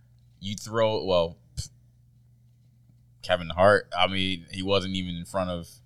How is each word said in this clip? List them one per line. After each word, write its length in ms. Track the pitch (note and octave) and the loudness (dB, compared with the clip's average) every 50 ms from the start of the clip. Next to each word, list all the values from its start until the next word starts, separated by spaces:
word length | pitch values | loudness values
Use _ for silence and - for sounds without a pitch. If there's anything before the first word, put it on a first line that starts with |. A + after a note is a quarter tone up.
| _ _ _ _ _ _ _ _ | _ _ _ _ _ _ _ _
You 160 | - G2+ G#2 | -10 -10 -8
throw, 480 | F#2 - G#2+ A2 A#2 A2+ A2 A2 G#2+ D#2+ | -8 -10 -6 -2 0 0 0 0 -2 0
well, 340 | F#2+ F2+ F2 E2+ E2+ E2 - _ _ _ - - - - _ _ _ _ _ _ _ _ _ _ _ _ _ _ _ _ _ _ _ _ _ _ _ _ _ _ _ _ _ | 2 2 2 2 0 -4 -14 _ _ _ -14 -14 -14 -18 _ _ _ _ _ _ _ _ _ _ _ _ _ _ _ _ _ _ _ _ _ _ _ _ _ _ _ _ _
Kevin 280 | - - F2+ F2 F2 E2 | -2 -2 -2 -2 -2 -6
Hart, 380 | D#2+ E2+ F#2 G#2 G#2 G2 - - - | 0 4 6 6 6 6 2 -4 0
I 120 | F2 F#2 F#2 | 0 0 2
mean, 380 | F#2+ F#2+ F#2 F#2+ F#2+ E2+ E2 - | 2 0 0 -2 -2 -4 -8 -12
he 120 | - F#2+ | -10 -6
wasn't 320 | F#2 G2 G2 G2 F2+ F#2+ F#2+ | 0 2 2 2 2 0 -4
even 180 | F#2 F2+ F2+ F2 | -4 -4 -4 -6
in 100 | E2 E2 | -8 -8
front 260 | - - G2 F2+ F2+ | -4 -4 -2 -2 -2
of 180 | F2 E2+ E2 - - - _ | -4 -6 -8 -12 -18 -20 _